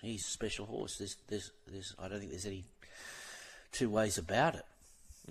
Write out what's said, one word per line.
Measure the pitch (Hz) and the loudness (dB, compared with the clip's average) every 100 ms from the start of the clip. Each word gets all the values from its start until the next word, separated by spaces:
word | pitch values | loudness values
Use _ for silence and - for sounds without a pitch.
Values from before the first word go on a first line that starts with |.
He's | 107 107 - | -4 -2 -4
a | |
special | - 110 - 104 | -2 -2 -2 -2
horse. | 113 104 - | -2 -2 -4
There's, | 101 - - | -6 -6 -4
there's, | 104 95 - - | -4 -4 -12 -12
there's, | 95 98 - | -8 -8 -8
I | 92 | -6
don't | 101 | -4
think | 98 | -4
there's | 90 101 | -4 -4
any | 98 90 - - - - - - - - - - | -4 -8 -16 -18 -14 -12 -12 -12 -12 -14 -16 -10
two | - 120 | 2 6
ways | 107 107 - | 6 6 4
about | 80 110 160 - | 4 6 6 4
it. | - - - - - - - | -8 -18 -20 -20 -18 -16 -6